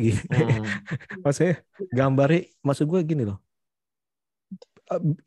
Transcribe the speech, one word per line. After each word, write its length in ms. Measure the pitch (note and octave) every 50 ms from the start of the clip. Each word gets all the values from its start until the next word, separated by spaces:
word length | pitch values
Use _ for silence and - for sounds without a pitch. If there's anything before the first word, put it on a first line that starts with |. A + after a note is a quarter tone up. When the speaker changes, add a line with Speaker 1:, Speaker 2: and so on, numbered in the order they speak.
| A#2
Speaker 1:
gitu. 160 | A2+ G#2 - - -
Speaker 2:
Hmm. 40 | -
Speaker 1:
<laughs> 880 | - A#2 A#2 A2+ A2 A2 G#2+ G2 G2+ - - E3 - - - - F#3+ -
Maksudnya, 300 | C#3+ C#3 - D#3 F#3 E3 - - _ _ - G3+ - - B2
gambarnya, 420 | C3+ C3+ C3+ C3 C#3 C#3+ D#3+ F3 - - _ _ -
maksud 200 | C#3 C#3 - D3+ D3+
gue 100 | E3+ F#3 E3+
gini 160 | D#3 D#3+ D3 A#2+ G2+
loh. 100 | G2+ G2 _ _ _ _ _ _ _ _ _ _ _ _ _ _ _ _ _ _ _ _ _ - G3 - - _ _ _ _
Eh, 160 | - G3 F3 F3+ D#3 D3 - _